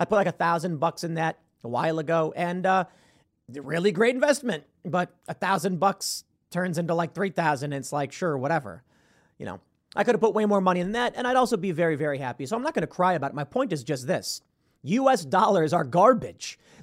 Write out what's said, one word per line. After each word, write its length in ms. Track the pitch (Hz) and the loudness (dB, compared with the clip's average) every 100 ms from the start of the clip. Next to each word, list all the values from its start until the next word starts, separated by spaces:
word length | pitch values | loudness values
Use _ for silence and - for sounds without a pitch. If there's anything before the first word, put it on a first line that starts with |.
I 40 | |
put, 120 | 175 214 | 0 2
like, 100 | 180 | 2
a 60 | |
thousand 460 | - 170 170 175 156 | 2 0 0 0 -2
bucks 260 | 165 - | -2 -2
in 100 | 170 | -6
that 240 | 165 160 - _ _ | -2 -4 -4 _ _
a 60 | 117 | -6
while 320 | 120 156 160 | -2 0 0
ago, 320 | 151 165 156 | 0 0 0
and, 320 | - 175 180 185 | -2 -4 -2 2
uh, 200 | 190 180 _ _ _ _ _ - | 2 0 _ _ _ _ _ -18
really 440 | 131 135 160 196 | -14 -6 0 0
great 240 | 175 226 254 | 2 2 2
investment. 480 | 294 285 247 160 - _ | 2 2 0 -6 -8 _
But 300 | 175 170 185 _ - | -4 -2 -2 _ -12
a 60 | |
thousand 440 | 165 185 190 190 180 | -6 -2 0 0 0
bucks 460 | 190 190 - - - _ _ | 0 0 -6 -10 -12 _ _
turns 260 | 175 180 160 | -6 -4 -2
into, 160 | 170 | -2
like, 220 | 170 170 | 0 -2
three 160 | - 190 | -4 -4
thousand, 420 | 165 160 143 147 | 0 0 0 -2
and 80 | 139 | -6
it's 120 | 131 | -4
like, 180 | 147 135 | -4 -4
sure, 260 | - 180 139 | -4 -2 -2
whatever, 460 | 135 160 113 85 _ _ _ _ _ - | 0 -2 -4 -14 _ _ _ _ _ -14
you 80 | 101 | -12
know. 140 | 95 _ _ _ | -12 _ _ _
I 80 | - | -2
could 140 | 208 214 | 0 2
have 40 | |
put 140 | 220 | 2
way 100 | 202 | 2
more 160 | 214 202 | 2 2
money 200 | 185 180 | 2 0
in 100 | 175 | 0
that, 220 | 226 247 | -2 -4
and 100 | - | -2
I'd 120 | 247 254 | 0 2
also 200 | 254 220 | 2 0
be 140 | 190 | -2
very, 240 | 156 165 | 0 0
very 240 | 147 151 135 | 0 -2 -4
happy. 280 | 131 120 135 | -6 -8 -6
So 100 | 226 | -4
I'm 80 | |
not 100 | 285 | -4
gonna 140 | 285 151 | -2 -4
cry 240 | - 180 | 0 2
about 180 | 175 135 | 2 -2
it. 60 | 143 | -6
My 80 | |
point 280 | 143 247 262 | -4 -2 -2
is 120 | 160 | -2
just 240 | 117 139 127 | -4 -4 -2
this. 320 | 165 - - _ _ _ _ | -4 -4 -10 _ _ _ _
U 260 | 127 220 269 | -2 2 4
S 160 | 254 | 4
dollars 480 | 147 185 208 196 156 | 2 2 4 4 4
are 120 | 170 | 2
garbage. 720 | 143 165 214 254 110 - - - _ - | 2 6 6 6 0 -10 -14 -16 _ -10